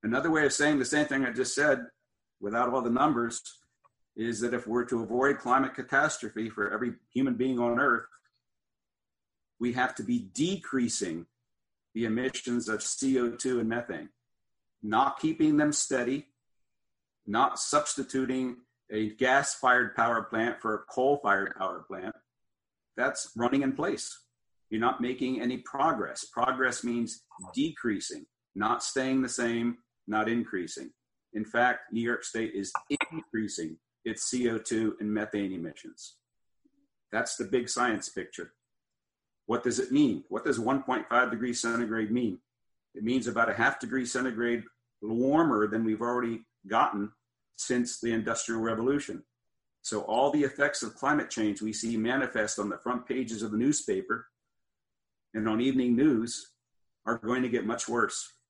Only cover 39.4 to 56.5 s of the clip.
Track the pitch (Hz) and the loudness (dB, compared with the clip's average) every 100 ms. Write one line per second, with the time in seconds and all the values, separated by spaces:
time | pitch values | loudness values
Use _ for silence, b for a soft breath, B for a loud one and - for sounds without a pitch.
39.4 | - 120 127 113 - 139 143 95 - 113 | -4 0 0 -2 2 4 4 2 -4 -4
40.4 | 147 117 117 135 135 120 - 123 123 110 | 0 0 2 0 0 -2 2 2 4 0
41.4 | 123 120 117 117 113 113 107 120 120 87 | -4 -2 -2 0 -2 -2 0 0 0 -4
42.4 | _ _ _ _ _ 95 110 127 113 117 | _ _ _ _ _ -6 0 0 0 0
43.4 | 113 104 123 147 120 131 120 127 127 113 | 0 4 2 0 -4 -4 -2 -2 -2 0
44.4 | 120 120 - _ _ _ 104 113 131 151 | 0 0 -4 _ _ _ -4 2 4 4
45.4 | 165 110 104 113 110 107 120 123 117 117 | 4 4 2 2 0 0 0 0 -2 -6
46.4 | - _ - 117 - 107 104 _ _ _ | -10 _ 0 2 2 0 -6 _ _ _
47.4 | _ - - 123 120 - 117 113 110 113 | _ -12 -2 0 0 -2 -2 0 0 -4
48.4 | - 113 113 110 120 143 - 87 - _ | -4 -2 -2 0 2 0 -2 -12 -14 _
49.4 | _ _ _ _ - 107 90 113 139 151 | _ _ _ _ -6 -4 0 2 4 4
50.4 | 135 - 143 - 113 - 135 147 - - | 0 2 0 0 -8 -2 2 2 0 -2
51.4 | 107 101 107 107 117 113 117 131 127 120 | -2 0 -4 -4 -2 0 0 0 0 0
52.4 | 104 - 104 - 120 123 - 123 117 113 | -2 -2 -4 -4 -4 -6 -4 -4 -4 -4
53.4 | 110 107 131 147 - 95 - 117 - _ | -2 2 2 2 0 -4 -2 -4 -6 _
54.4 | _ _ _ _ _ _ _ _ _ 107 | _ _ _ _ _ _ _ _ _ -4
55.4 | 110 110 127 127 123 117 151 117 117 - | 0 2 2 2 4 4 6 4 0 -6
56.4 | - | -14